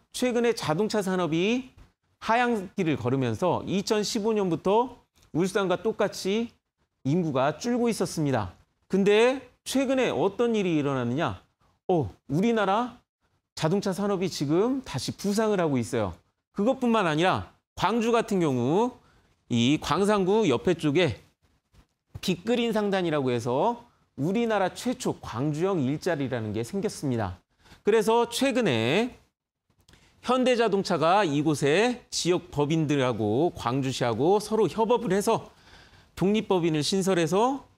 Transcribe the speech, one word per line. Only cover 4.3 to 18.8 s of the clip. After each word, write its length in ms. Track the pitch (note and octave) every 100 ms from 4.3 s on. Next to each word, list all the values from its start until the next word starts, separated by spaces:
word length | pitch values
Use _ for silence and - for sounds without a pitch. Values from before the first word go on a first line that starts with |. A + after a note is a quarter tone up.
년부터 720 | G#3+ F#3+ D#3 F#3 G#3+ B3+ - _ _ _
울산과 500 | D#3 F#3 G3+ F#3 F3
똑같이 680 | A3 G#3+ G3+ - F#3 G#3+ A#3 _ _ _ _ _
인구가 540 | C3 F3 D#3+ B2+ C#3 D#3
줄고 320 | A#3+ A#3+ A#3+
있었습니다. 640 | - F#3 - D3 B2 F#2 - _ _ -
근데 640 | F#3+ G3+ G#3 A#3+ C4+ - _ -
최근에 460 | C4 C4 C4 G3+
어떤 440 | A2+ F#3+ G3 A#3+ A3
일이 220 | F#3+ D#3
일어났느냐? 640 | C#3 C3+ A#2+ C3 D3 F#2+ _ _ _ _ -
어, 280 | F3 G#2+ - -
우리나라 720 | D3 A#3 A3+ F#3+ G#3 A#3+ - _ _ _ _ _ -
자동차 360 | D#3+ G3 G3+
산업이 380 | F#3 G3+ F#3+ F#3
지금 520 | - C#3+ E3 A#3 C4+
다시 280 | - C3 - -
부상을 420 | G3 G#3 A3 G3+
하고 180 | D#3+ C3
있어요. 360 | G#2+ A#2+ G2 D#2+ _ _ _
그것뿐만 540 | - G#3+ C4 A#3+ A3+ F3
아니라 460 | D3+ F3+ B2 F2 _ _ -
광주 360 | F3+ A#3 A3+
같은 280 | A#3 A3 F#3+
경우 580 | D#3+ B2+ A#2+ F3+